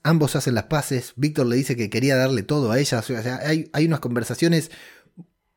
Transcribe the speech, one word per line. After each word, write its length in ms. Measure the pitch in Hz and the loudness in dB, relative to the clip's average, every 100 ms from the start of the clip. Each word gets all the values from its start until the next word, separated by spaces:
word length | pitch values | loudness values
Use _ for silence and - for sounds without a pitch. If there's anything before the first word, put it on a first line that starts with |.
ambos 320 | 151 165 143 | 2 2 2
hacen 220 | 143 135 113 | 0 0 -2
las 80 | |
paces, 480 | - 151 - 127 - | 0 -2 -2 -4 -6
Víctor 320 | - 147 151 120 | -4 -2 0 2
le 80 | |
dice 220 | 123 139 120 | 2 0 -2
que 120 | 104 | -2
quería 280 | 110 135 131 | 0 2 2
darle 260 | 131 120 | 2 0
todo 300 | 92 147 120 | 0 0 2
a 80 | 120 | 2
ella, 180 | 143 120 | 2 -2
o 40 | |
sea, 380 | - 117 117 131 | -2 -6 -4 -4
hay, 260 | 147 160 156 | -2 -2 -2
hay 140 | 151 165 | 0 2
unas 140 | 147 | 0
conversaciones, 720 | 123 120 113 117 170 165 - - - - _ - - _ _ | -2 -2 -2 0 2 2 0 -14 -20 -20 _ -20 -20 _ _